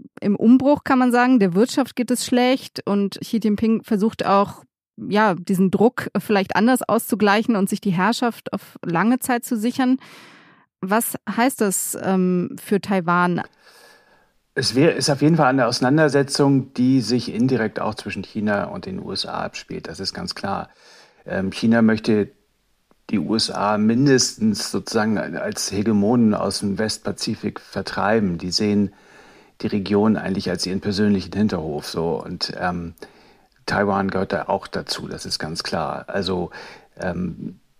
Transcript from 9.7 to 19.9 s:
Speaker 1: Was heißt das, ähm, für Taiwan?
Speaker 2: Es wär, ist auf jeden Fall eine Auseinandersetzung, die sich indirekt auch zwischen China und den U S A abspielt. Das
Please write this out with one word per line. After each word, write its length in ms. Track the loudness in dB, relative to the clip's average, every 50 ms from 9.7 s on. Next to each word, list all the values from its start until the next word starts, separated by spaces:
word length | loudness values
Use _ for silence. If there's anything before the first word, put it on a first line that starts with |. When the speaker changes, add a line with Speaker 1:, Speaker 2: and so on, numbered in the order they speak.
| 0 0 2 2 2 0 -2 -10 -20 -20 -20 -20 -20 -20 -20 _ _ _ _ _ _ -8 -4
Speaker 1:
Was 300 | 0 0 0 0 -2 -6 -10 -8 -6
heißt 300 | -2 0 0 0 2 0
das, 360 | 0 0 0 -2 -4 -6 -8 -6
ähm, 540 | -2 0 2 2 2 2 2 0 -2 -4 -8 -10
für 200 | -6 -2 -2 -2
Taiwan? 640 | 0 0 -2 -2 0 2 2 2 2 2 0 -2 -4 -8 _ _ _ -20 -20 -20 -20 -20 -20 _ _ _ _ _ _ _ _ _ _ _ -6
Speaker 2:
Es 180 | -4 -4 0 2
wär, 220 | 4 4 4 4
ist 140 | 2 0 -2
auf 120 | 0 2
jeden 140 | 4 4 4
Fall 100 | 4 4
eine 220 | 4 4 4 2 2
Auseinandersetzung, 1040 | 2 2 2 2 4 4 4 4 4 2 0 0 2 2 4 4 4 2 0 -2 -2
die 280 | 0 2 4 4 2
sich 300 | 2 0 -2 -2 -2 -2
indirekt 460 | -2 0 2 2 2 2 0 -2 -2 -4
auch 140 | -4 -4 -6
zwischen 300 | -6 -8 -8 -8 -8 -10
China 400 | -8 -6 -4 -2 0 0 0 -2
und 220 | -4 -8 -10 -10
den 120 | -10 -10 -10
U 140 | -8 -8
S 120 | -6 -6 -6
A 200 | -6 -6 -8 -8
abspielt. 420 | -8 -10 -12 -14 -12 -12 -12 -12
Das 140 | -12